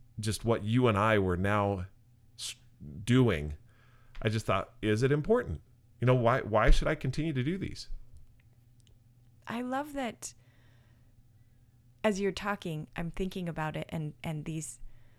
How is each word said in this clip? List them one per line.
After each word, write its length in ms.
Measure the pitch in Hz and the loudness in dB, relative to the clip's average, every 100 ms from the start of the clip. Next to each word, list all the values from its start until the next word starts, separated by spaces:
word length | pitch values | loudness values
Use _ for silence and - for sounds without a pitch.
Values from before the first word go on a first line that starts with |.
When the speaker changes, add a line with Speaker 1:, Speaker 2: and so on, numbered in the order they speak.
| - - | -16 -6
Speaker 1:
just 240 | 110 101 | -4 -2
what 180 | 113 113 | 0 0
you 220 | 104 120 123 | 2 4 4
and 100 | 101 | 4
I 200 | 110 107 | 4 4
were 180 | 95 87 | 4 2
now 500 | 98 104 101 98 92 - _ _ - - | 2 2 0 -2 -6 -14 _ _ -20 -12
s-, 180 | - - - - 73 71 | -12 -12 -20 -18 -14 -8
doing, 500 | 104 127 120 80 76 76 - - - - - - | 2 4 6 2 -4 -8 -14 -20 -20 -20 -14 -4
I 80 | 110 | -2
just 160 | 104 - | -2 0
thought, 280 | 95 - - | -2 -2 -4
"Is 200 | 107 107 | 0 2
it 60 | 131 | 2
important? 480 | 151 147 233 - 78 - _ _ - | 0 2 0 0 -8 -10 _ _ -2
You 60 | 120 | 2
know, 80 | |
why, 260 | 127 113 131 | 4 4 2
why 280 | - 107 131 | 2 4 8
should 180 | - 151 | 6 6
I 60 | 156 | 0
continue 360 | 131 131 160 | -2 -2 -2
to 100 | 135 | -2
do 140 | 131 190 | -4 -4
these?" 300 | 143 - - - - - - - - - - - - - - _ - - - | -6 -10 -10 -10 -10 -18 -20 -20 -20 -20 -20 -20 -20 -20 -20 _ -20 -18 -10
Speaker 2:
I 160 | 226 | -8
love 320 | 247 262 294 | -4 -4 -4
that 400 | 277 240 - - - - - - - - - - - - - - - _ _ _ _ | -6 -6 -8 -14 -16 -20 -20 -20 -20 -20 -20 -20 -20 -20 -20 -20 -20 _ _ _ _
as 160 | 220 190 | 0 2
you're 120 | 196 | -2
talking, 540 | 180 202 202 180 151 - - | -2 -6 -6 -6 -6 -8 -8
I'm 140 | 170 | -6
thinking 360 | - 185 190 170 | -4 -4 -4 -6
about 280 | 160 156 156 | -4 -4 -6
it 100 | - | -6
and, 240 | 160 151 - | -6 -6 -8
and 220 | 170 151 | -8 -6
these 340 | 147 160 156 - - - - | -6 -8 -8 -12 -14 -16 -20